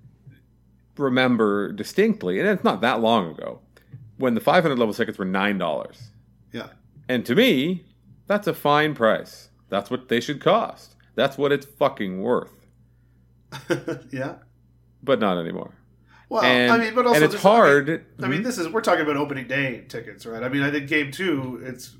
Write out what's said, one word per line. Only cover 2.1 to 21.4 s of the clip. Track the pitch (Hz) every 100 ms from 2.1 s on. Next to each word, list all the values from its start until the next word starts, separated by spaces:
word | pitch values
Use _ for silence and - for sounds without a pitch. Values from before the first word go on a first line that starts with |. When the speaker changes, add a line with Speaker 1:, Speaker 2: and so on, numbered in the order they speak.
| - 90 95
Speaker 1:
and | 185
it's | 196
not | 226 110
that | 117 113
long | 113 113 87
ago, | 73 - 62 _ _ _ - - -
when | 127
the | 110
five | - 175
hundred | 165 123
level | 113
tickets | 101 113 -
were |
nine | 95 95 101 98
dollars. | 85 69 - - - - _ _ _
Speaker 2:
Yeah. | 120 - - _ - -
Speaker 1:
And | 123 110
to |
me, | 139 254 143 151 185 - _ _ - -
that's | 208 185
a |
fine | 160 143 147 151
price. | 147 113 82 - - - _ _
That's | 95 -
what | 123 -
they | 117
should | 123 143
cost. | 156 214 - - - _ _ -
That's | 135 135
what | 143
it's | 139 -
fucking | - 139 - 98 92
worth. | 107 113 - - _ _ _ _ _ _ _ _ _
Speaker 2:
<laughs> | - - - - 165 -
Yeah. | 131 139 - _ _ _ _ _ _
Speaker 1:
But | - 123
not | 107 87
anymore. | 82 90 - - _ _ _ _ _
Speaker 2:
Well, | 226
Speaker 1:
And, | 127 123 123
Speaker 2:
I | 233
mean, | 220
but | 226 202
also | 226
Speaker 1:
and |
it's | 151
Speaker 2:
this, | 196
I | 190
mean, | 233
Speaker 1:
hard. | 175 143 139 160 - -
Speaker 2:
I | 190
mean, | 165
Speaker 1:
Hmm? |
Speaker 2:
this | 240 196
is, | 165
we're | 220
talking | 220 175
about | 151 143
opening | 147 131 120
day | 135 139 110 -
tickets, | 120 107 95 117
right? | 113
I | 123
mean, | 139
I | 139
think | 147 139
game | 156 139
two, | 139 190 143